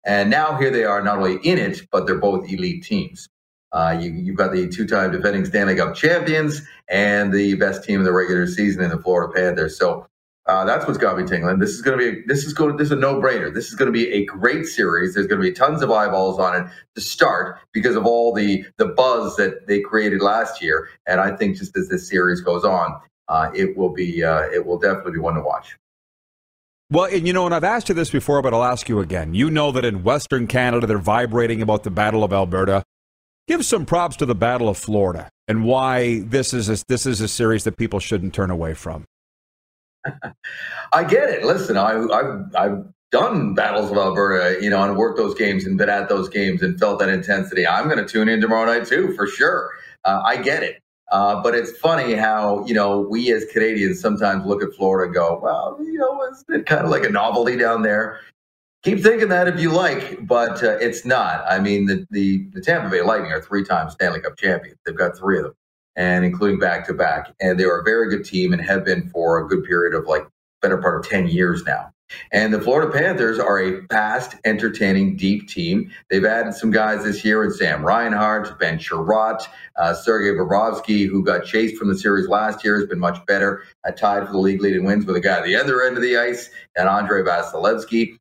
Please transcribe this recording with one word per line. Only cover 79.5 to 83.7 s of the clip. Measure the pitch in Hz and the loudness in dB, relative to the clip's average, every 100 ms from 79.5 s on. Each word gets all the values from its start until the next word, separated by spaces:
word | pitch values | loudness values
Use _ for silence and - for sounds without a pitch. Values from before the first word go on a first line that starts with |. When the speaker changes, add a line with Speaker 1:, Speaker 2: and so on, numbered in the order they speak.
| - - - | -16 -12 -2
Speaker 1:
uh, | 85 | 0
Sergei | - - - - 85 | 0 0 2 2 0
Bobrovsky, | 87 98 113 107 - 104 98 | 0 2 0 -2 0 2 2
who | 98 | 2
got | 95 - - | 0 -2 0
chased | 110 113 - | 0 0 0
from | 101 | -2
the | 95 | 0
series | 107 98 92 | 0 0 2
last | 104 107 104 107 | 0 0 -2 0
year, | 104 | 0
has | - | 0
been | 87 | -2
much | 87 87 - | -2 -4 -2
better, | 101 101 98 - | 0 0 -2 -12